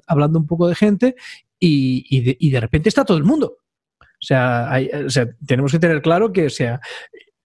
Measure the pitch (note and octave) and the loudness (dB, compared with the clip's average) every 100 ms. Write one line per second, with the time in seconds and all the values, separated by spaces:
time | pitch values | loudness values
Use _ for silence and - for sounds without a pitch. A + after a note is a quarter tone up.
0 | - D3 D3 E3 D3+ E3+ F3 E3+ G#3 G3+ | 0 0 2 2 0 0 0 2 2 2
1 | B3+ B3+ - - _ _ F3 C#3+ C3 B2+ | 0 -2 -10 -20 _ _ 2 2 2 -2
2 | - C3+ B2 - D#3 B2+ A#2 D3+ F#3 - | -2 0 0 0 0 0 0 0 0 0
3 | C4 E3+ D3+ D#4 A#3+ - _ _ _ _ | 2 2 2 0 -2 -6 _ _ _ _
4 | _ _ - C3 B2+ A#2+ A#2 B2+ B2+ D3 | _ _ -2 0 2 0 -2 -2 -2 -6
5 | C#3 B2+ A#2+ - D3 B2+ C#3 D#3+ E3 D#3 | -4 -2 -2 -4 -4 -2 0 0 0 0
6 | D3 E3+ A3+ F#3 D3+ - A#2+ A#2+ - - | 0 0 0 0 -2 -2 -4 -4 -10 -18
7 | - - - _ | -20 -20 -20 _